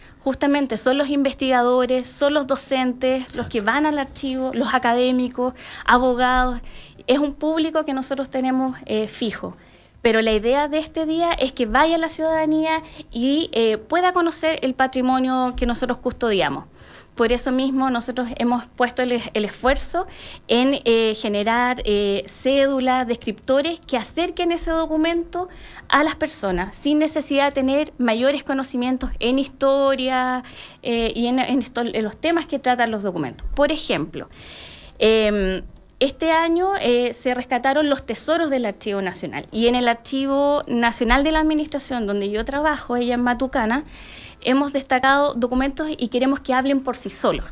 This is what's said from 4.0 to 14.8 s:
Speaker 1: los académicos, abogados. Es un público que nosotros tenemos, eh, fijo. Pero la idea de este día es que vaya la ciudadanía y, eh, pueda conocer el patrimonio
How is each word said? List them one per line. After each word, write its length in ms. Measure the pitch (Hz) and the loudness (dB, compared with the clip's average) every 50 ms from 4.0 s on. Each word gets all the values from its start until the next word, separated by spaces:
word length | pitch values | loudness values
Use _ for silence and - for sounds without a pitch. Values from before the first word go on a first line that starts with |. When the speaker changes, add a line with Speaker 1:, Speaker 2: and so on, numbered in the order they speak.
| 269 269 - - - 269 254 262 262 262 262 | -4 -4 -6 -6 -6 -4 -4 -2 -4 -2 -2
Speaker 1:
los 180 | 233 277 - - | -2 -2 0 0
académicos, 840 | 254 254 240 233 247 247 254 254 254 254 247 - - 247 254 - - - - - - - | 2 2 2 2 4 2 2 2 2 0 -2 -2 -4 -4 -4 -4 -8 -14 -16 -16 -4 2
abogados. 760 | - 226 247 254 254 247 233 254 247 254 254 254 254 247 240 - - - - - - - - - - | 4 4 6 6 4 2 2 2 2 4 2 2 2 0 -4 -8 -12 -16 -18 -20 -20 -20 -12 0 2
Es 100 | 254 277 | 2 2
un 160 | 294 285 277 | 2 0 -2
público 500 | - 302 311 320 330 311 320 320 311 311 | -2 -2 0 0 0 0 0 0 -2 -2
que 80 | 302 269 | -2 -4
nosotros 380 | 269 262 - 277 269 269 262 | -4 -4 -4 -4 -4 -6 -6
tenemos, 460 | - 262 262 262 262 262 262 262 254 - - | -4 -2 -2 0 0 0 0 -2 -4 -8 -6
eh, 220 | - 214 214 220 214 | -4 -2 -2 -2 -4
fijo. 480 | - - 247 220 196 - - 175 180 - - - - - - - _ - | -4 -4 -4 -4 -4 -6 -10 -10 -12 -14 -20 -20 -20 -20 -20 -20 _ 0
Pero 200 | - 240 220 226 | 2 4 4 4
la 120 | 226 220 220 | 4 2 2
idea 360 | 214 202 233 262 285 294 294 | 2 2 2 2 2 2 0
de 100 | 285 311 | 0 -2
este 280 | 311 - - 320 320 | -4 -4 -4 -4 -2
día 260 | 311 320 330 339 339 339 | -2 0 0 0 0 0
es 200 | - - 262 - | 0 -2 -2 0
que 140 | - 247 | -4 -4
vaya 320 | 214 233 262 311 330 330 330 | 0 2 4 4 4 2 0
la 100 | 320 320 | 0 -2
ciudadanía 760 | 320 - 311 320 320 320 311 311 311 311 311 320 311 320 311 - - - - - - | -2 -2 0 0 0 0 2 2 2 2 2 0 0 -2 -4 -8 -16 -20 -18 -10 -6
y, 380 | 233 240 269 285 311 339 - - | -2 0 2 2 0 0 -2 0
eh, 260 | 226 226 220 220 214 | 2 2 2 2 0
pueda 340 | 214 - 302 349 359 359 359 | -2 -2 0 2 2 4 2
conocer 460 | 359 349 339 320 - - 311 320 - - | 2 2 2 0 0 0 0 0 0 -2
el 120 | 262 254 | -4 0
patrimonio 800 | - | 0